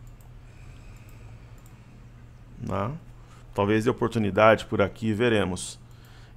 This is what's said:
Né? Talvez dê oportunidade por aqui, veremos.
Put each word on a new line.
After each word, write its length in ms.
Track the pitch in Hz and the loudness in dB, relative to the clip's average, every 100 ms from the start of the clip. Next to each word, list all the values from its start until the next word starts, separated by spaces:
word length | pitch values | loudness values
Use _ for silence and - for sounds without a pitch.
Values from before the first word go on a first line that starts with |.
| - - - - - - - - - - - - - - - - - - - - - - - - - - | -20 -20 -20 -20 -20 -20 -20 -20 -20 -20 -20 -20 -20 -20 -20 -20 -20 -20 -20 -20 -20 -20 -20 -20 -20 -12
Né? 320 | - 95 107 160 - - - - - | -6 -4 -4 -6 -14 -20 -20 -20 -8
Talvez 300 | - 101 110 | -2 2 4
dê 60 | 113 | 2
oportunidade 760 | 113 120 117 104 95 110 107 - | 0 0 0 0 6 8 6 4
por 160 | 104 | 0
aqui, 300 | 95 - 110 | 0 0 -2
veremos. 680 | 104 120 107 92 90 - - - - - - - | 2 4 4 2 -4 -10 -14 -20 -20 -20 -20 -12